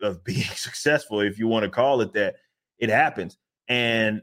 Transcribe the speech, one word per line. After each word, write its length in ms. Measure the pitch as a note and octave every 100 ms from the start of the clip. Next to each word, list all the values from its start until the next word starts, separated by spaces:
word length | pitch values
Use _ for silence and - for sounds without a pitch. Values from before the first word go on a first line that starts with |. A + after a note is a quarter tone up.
of 220 | G#2 F2
<laughs> 0 |
being 180 | - C3 G#2
successful, 640 | - - - D3 D3+ - G#2
if 180 | G#2 G#2
you 80 | A2+
wanna 200 | A2+ G2+
call 320 | A#2+ C3+ C3+
it 120 | F#2
that. 220 | G#2 G2 - _ _ _ -
It 120 | A#2
happens. 480 | A2+ D3+ - F2+ - _ _ -
And 540 | B2 A#2 A2+ A2 G#2+